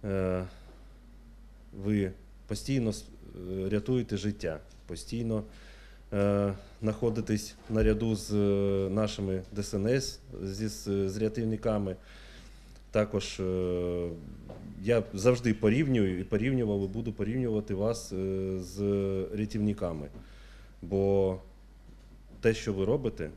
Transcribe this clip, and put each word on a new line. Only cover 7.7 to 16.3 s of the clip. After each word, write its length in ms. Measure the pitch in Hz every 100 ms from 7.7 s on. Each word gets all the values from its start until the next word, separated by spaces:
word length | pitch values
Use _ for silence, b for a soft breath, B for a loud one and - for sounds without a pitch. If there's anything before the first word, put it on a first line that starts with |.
| 110 110 107 113 107
з, 160 | -
е, 560 | 104 101 98 98 98 95
нашими 520 | 101 107 - 98 95 92
Д 120 | 101
С 140 | 104 101
Н 100 | 104
С, 320 | 135 135 - - -
зі 220 | 98 95 110
с-, 440 | 104 - 98 95
з 80 | 98
рятівниками. 800 | 107 110 113 107 113 107 98 92 B B B B B B B B -
Також, 480 | 107 107 101 - -
е, 680 | 92 92 90 90 87 87 87 82 - - - - - -
я 200 | 98 117 104
завжди 400 | 98 110 127 117
порівнюю 640 | 107 110 117 151 123 98 90
і 40 |
порівнював, 600 | 92